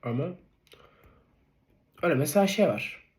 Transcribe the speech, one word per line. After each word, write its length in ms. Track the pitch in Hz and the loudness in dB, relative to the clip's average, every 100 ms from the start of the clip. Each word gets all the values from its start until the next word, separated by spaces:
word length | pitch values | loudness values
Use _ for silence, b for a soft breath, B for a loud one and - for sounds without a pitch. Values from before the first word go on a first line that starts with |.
Ama 320 | 120 120 165 180 _ _ _ b b b b b b b _ _ _ _ _ _ | -4 -4 -4 -8 _ _ _ b b b b b b b _ _ _ _ _ _
öyle 120 | 175 135 | 0 0
mesela 320 | 143 202 196 | 2 2 2
şey 200 | - 185 | 2 0
var. 440 | 104 - - _ | 0 -6 -14 _